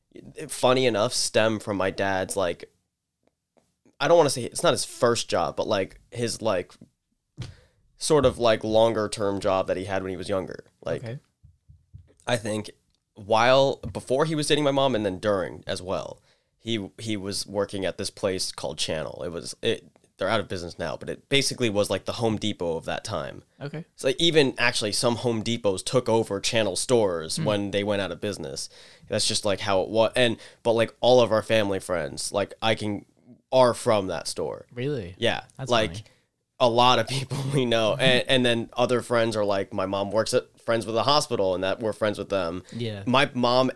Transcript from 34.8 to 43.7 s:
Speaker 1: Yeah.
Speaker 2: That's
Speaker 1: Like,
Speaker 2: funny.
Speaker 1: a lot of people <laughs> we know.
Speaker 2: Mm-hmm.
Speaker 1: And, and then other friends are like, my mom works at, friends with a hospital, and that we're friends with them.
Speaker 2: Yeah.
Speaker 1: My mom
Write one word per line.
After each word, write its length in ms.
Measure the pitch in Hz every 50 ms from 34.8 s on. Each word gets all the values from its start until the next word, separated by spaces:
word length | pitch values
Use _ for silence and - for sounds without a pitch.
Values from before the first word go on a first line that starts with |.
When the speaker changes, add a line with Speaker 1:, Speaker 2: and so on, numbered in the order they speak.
| 123 143 151 127 98 85 92 -
Speaker 1:
Yeah. 220 | 110 113 92 60 - - _ -
Speaker 2:
That's 120 | 135 123
Speaker 1:
Like, 220 | 120 117 110 110
Speaker 2:
funny. 120 | 80 104 - - _ _ _ _ _ _ _ _ _ -
Speaker 1:
a 80 | 127 123
lot 280 | 117 117 123 123 127 120
of 80 | 113 -
people 300 | 127 135 131 - 139 - 135
<laughs> 80 | 135 139
we 120 | 143 131
know. 260 | 120 117 113 113 107
Speaker 2:
Mm-hmm. 100 | 98 139
Speaker 1:
And, 220 | 135 131 127 123 - -
and 160 | 131 131 123
then 240 | 123 117 113 113 - -
other 280 | - 123 117 127 120
friends 340 | 104 - 123 117 113 113 110
are 100 | 110 104
like, 280 | 101 101 98 98 - -
my 120 | 101 95
mom 240 | 95 98 98 101 101
works 220 | 98 110 110 - -
at, 120 | 127 - - _ _
friends 240 | _ - 117 113 107 107
with 80 | 110
a 80 | 113 107
hospital, 500 | 131 143 151 147 - 123 107 98 95 92
and 100 | 90 95
that 160 | 95 95 -
we're 120 | - 110 101
friends 240 | - 110 107 104 92
with 120 | 101 -
them. 340 | 98 98 90 82 85 92 - -
Speaker 2:
Yeah. 320 | - 117 120 113 107 101 101
Speaker 1:
My 240 | 117 123 - 143 131 -
mom 360 | 127 120 120 123 127 131 127